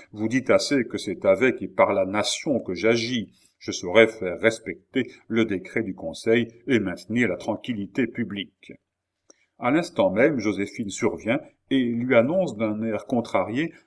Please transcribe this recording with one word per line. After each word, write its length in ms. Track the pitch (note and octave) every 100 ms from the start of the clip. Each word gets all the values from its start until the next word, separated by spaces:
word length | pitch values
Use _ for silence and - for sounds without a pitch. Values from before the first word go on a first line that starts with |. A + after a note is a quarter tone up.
| -
vous 160 | G#2+ A2
dites 240 | B2+ B2
assez 340 | G2 - C#3+ A2+
que 140 | G2+
c'est 260 | - E2+ G2
avec 380 | F#2+ B2+ -
et 40 | F#2
par 260 | - F#2+
la 120 | G2 F#2+
nation 540 | G#2 G#2 - D#3 A#2
que 160 | - E2+
j'agis. 580 | G#2+ A#2 A2+ B2 F#2 _ _ _
Je 140 | -
saurai 360 | - F2+ G2 A2+
faire 320 | - F#2 E2+
respecter 720 | A2 - - E2+ _ C3+ B2 - -
le 180 | A2+ A2
décret 360 | F#2 - A#2+
du 140 | G#2 -
Conseil 520 | E2 - A2+ A#2+ A#2 - -
et 120 | A#2
maintenir 480 | F#2 E2+ - A#2 A2
la 100 | F2
tranquillité 680 | - G#2 - G#2+ F#2+ - A#2
publique. » 680 | - G2+ G2+ - _ - - _ _ _ _ _ _ _ _
À 140 | A#2+
l'instant 400 | D#3 E3+ - F#2+
même, 280 | G2 D3+ C3+
Joséphine 520 | G#2 F#2+ G2 - G2+
survient 480 | - A2+ F2 G#2+ C#3+ - _ _
et 120 | C3+
lui 320 | A#2+ A#2 B2+ A#2
annonce 400 | B2 F#3 E3+ G#2+
d'un 280 | A2 G#2+
air 240 | A2+ G#2 -
contrarié 640 | A#2+ A2+ G#2 F#2+ A#2+ D#3+ -